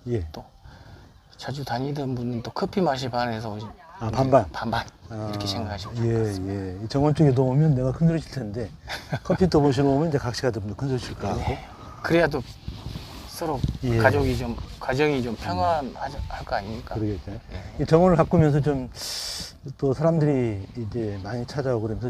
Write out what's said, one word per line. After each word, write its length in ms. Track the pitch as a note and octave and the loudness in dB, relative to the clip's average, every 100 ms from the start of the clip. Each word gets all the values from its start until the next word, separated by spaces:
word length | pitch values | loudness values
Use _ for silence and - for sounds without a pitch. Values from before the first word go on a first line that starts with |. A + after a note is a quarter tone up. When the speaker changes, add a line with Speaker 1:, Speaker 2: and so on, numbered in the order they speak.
| B2 | -4
Speaker 1:
예. 200 | A#2 D#2+ | -4 -4
Speaker 2:
또 120 | - - - - - - - - - _ - | -10 -16 -20 -20 -20 -20 -20 -20 -20 _ -12
자주 260 | - C#3 | -10 -8
다니던 520 | C3 A#2+ C#3 D3 C3 B2 | -4 -4 -2 -4 -4 -4
분은 280 | A#2+ A#2 | -4 -4
또 80 | A2 | -6
커피 300 | - F#3+ G3+ | -4 -2 0
맛에 280 | E3 C3+ C3 | 0 0 -2
반해서 420 | A#2+ A#2+ A2 A2 | -2 -2 -2 -6
오시-, 120 | G#2 G#2+ - - - | -8 -10 -14 -20 -8
Speaker 1:
아, 100 | A2 | -2
반반? 340 | A#2+ C3 C3 G#2 | 2 6 6 6
Speaker 2:
반반. 340 | - A2+ A2+ - - - | -2 -4 -2 -4 -12 -12
이렇게 360 | A2 G#2+ G#2 G2+ | -8 -6 -4 -4
Speaker 1:
아, 20 | |
Speaker 2:
생각하시면 480 | G2 G#2 G2+ G#2 A#2 | -4 -6 -8 -6 -2
좋을 120 | A#2 | 2
Speaker 1:
예, 60 | |
Speaker 2:
것 120 | A2+ A2 | 2 0
같습니다. 260 | G2 F#2+ | -2 -4
Speaker 1:
예. 320 | G2+ F#2+ F#2 A2+ | -4 -6 -8 -4
이 20 | |
정원 280 | C#3 D3 D3 | 2 4 6
쪽에 180 | D3 | 6
또 120 | B2+ C3 | 6 4
오면 260 | C3 D#3 B2+ | 6 6 4
내가 160 | C3 | 2
큰 160 | B2+ E3 | 4 4
소리 140 | E3 | 4
칠 100 | - | -2
텐데, 380 | C3 G#2+ G#2 G#2+ - - | -8 -6 -6 -8 -10 -12
Speaker 2:
<laughs> 380 | - - C3 | -12 -6 -6
Speaker 1:
커피 240 | - F3+ F#3 | -2 2 4
또 120 | D#3 | 6
보시러 260 | C#3+ C3 C#3 | 6 6 4
오면 220 | C3+ E3 | 4 2
이제 80 | C#3 | 0
각시가 320 | A#2+ A2 C3 | -2 -2 -2
더 80 | A2 G#2 G2 | -2 -6 -4
큰 100 | C3+ | -2
소리 100 | B2+ | -2
칠 160 | - - | -4 -6
것 120 | G2+ | -4
같고. 100 | F#2 | -2
Speaker 2:
네. 240 | - - - - - - | -2 -4 -8 -16 -16 -8
그래야 240 | - E3 D#3+ | 2 4 4
또 140 | D3 - - - - - - - - - | 0 -6 -12 -12 -10 -10 -10 -12 -14 -14
서로 320 | - E3 C3+ - - | -8 -4 -2 -2 -2
Speaker 1:
예. 140 | B2+ A#2 | 0 4
Speaker 2:
가족이 400 | A2+ C#3+ C3 A#2+ | 4 4 2 0
좀, 180 | B2 A2+ - - | -4 -6 -10 -8
가정이 440 | - C3 D3+ C#3 | -2 2 2 2
좀 120 | A#2+ G#2+ | -2 -4
평안하자, 840 | - F3+ F3+ E3 B2+ - C#3 C#3 - | -4 0 2 0 -2 -8 -10 -8 -10
할 180 | - - | -10 -6
거 100 | A#2 | -6
아닙니까? 360 | G2 A2+ - A2 | -6 -10 -8 -4
Speaker 1:
그러겠죠. 360 | G#2+ F#2+ - | -2 -4 -8
Speaker 2:
예. 520 | G#2 - - - - | -12 -12 -12 -10 -6
Speaker 1:
이 20 | C#3+ | 4
정원을 300 | D#3+ F#3 D#3+ | 6 8 6
가꾸면서 420 | D#3+ F3 D3+ C#3+ | 6 6 6 4
좀 280 | C#3+ C3+ B2 - - - - - - - C#3 - | 2 0 -4 -10 -10 -8 -8 -10 -12 -14 -14 -2
또 160 | C#3 | -2
사람들이 720 | C3 D#3+ E3 D3 C3+ A#2 G2 G2 B2 | 2 2 4 4 4 0 -2 -8 -8
이제 420 | G#2+ A#2+ A2 G2+ | -6 -4 -4 -4
많이 240 | F#2+ A#2+ A#2+ | -6 -6 -4
찾아오고 360 | C#3+ C3+ A#2 G#2+ | -4 0 0 -2
그러면서 220 | G#2 | -4